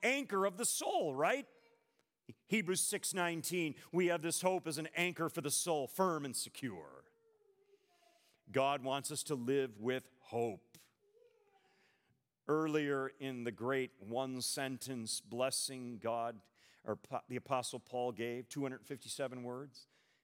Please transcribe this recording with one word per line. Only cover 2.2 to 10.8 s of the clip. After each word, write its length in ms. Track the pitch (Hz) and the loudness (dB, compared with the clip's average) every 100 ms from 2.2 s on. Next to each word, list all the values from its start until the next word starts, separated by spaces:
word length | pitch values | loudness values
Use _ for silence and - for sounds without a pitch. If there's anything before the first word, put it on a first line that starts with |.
| - - - | -18 -14 2
Hebrews 360 | 220 175 185 | 2 4 2
six 320 | - 202 - | 2 0 -2
nineteen, 640 | 175 175 165 - 180 156 - - | 2 2 2 0 2 0 -2 0
"We 160 | 175 175 | 4 4
have 140 | 170 | 4
this 200 | 165 - | 2 2
hope 240 | 185 185 160 | 2 2 0
as 120 | 147 | -4
an 100 | 156 170 | -2 2
anchor 320 | 180 156 160 | 2 2 -2
for 140 | 170 | 0
the 100 | 143 | 0
soul, 360 | - 175 151 127 | 2 2 0 0
firm 360 | - 185 156 | 2 4 4
and 140 | 139 - | -2 -4
secure." 640 | - - 127 90 73 67 - _ _ _ _ _ _ _ _ _ _ _ _ _ - | -6 -4 -4 -4 -10 -16 -20 _ _ _ _ _ _ _ _ _ _ _ _ _ -2
God 300 | 131 139 143 | 2 4 2
wants 300 | 131 139 135 | 0 -2 -2
us 120 | 151 | -6
to 120 | - 139 | -2 -2
live 440 | 120 139 131 104 | 2 2 2 -2
with 300 | 120 127 - _ | -2 -2 -4 _
hope. 580 | - 117 120 92 _ - | -6 0 0 -2 _ -20